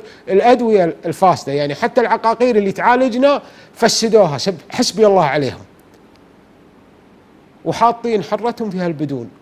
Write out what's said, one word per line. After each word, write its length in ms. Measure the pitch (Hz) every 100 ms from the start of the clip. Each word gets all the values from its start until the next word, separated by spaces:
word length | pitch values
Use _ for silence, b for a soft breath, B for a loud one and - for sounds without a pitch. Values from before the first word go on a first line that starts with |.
| B B -
الأدوية 640 | 190 226 254 233 208 170 - 170
الفاسدة، 460 | 147 190 143 -
يعني 220 | 143 147
حتى 260 | 135 233 -
العقاقير 560 | 226 220 226 226 247 214
اللي 160 | 196
تعالجنا 720 | 185 185 247 262 233 277 277 B B B
فسدوها، 640 | - 226 - 220 214 175 139
سب-، 220 | - 165 -
حسبي 360 | - 247 180 214
الله 180 | 190
عليهم. 340 | 151 147 131 87 - _ _ _ _ _ _ _ _ _ _ _ _ _ _ _ _ _ _ _
وحاطين 580 | 170 156 233 233 233 214
حرتهم 480 | - 208 233 233 220
في 80 | 185
هالبدون، 520 | 175 151 147 135 113 -